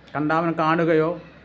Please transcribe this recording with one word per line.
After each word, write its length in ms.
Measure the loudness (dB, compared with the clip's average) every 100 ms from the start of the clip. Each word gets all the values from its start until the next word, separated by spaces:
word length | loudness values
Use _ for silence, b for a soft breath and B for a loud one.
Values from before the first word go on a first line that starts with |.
| -12 -6
കണ്ടവൻ 360 | -2 0 0 0
കാണുകയോ, 640 | 0 2 2 2 0 -4 -12 -20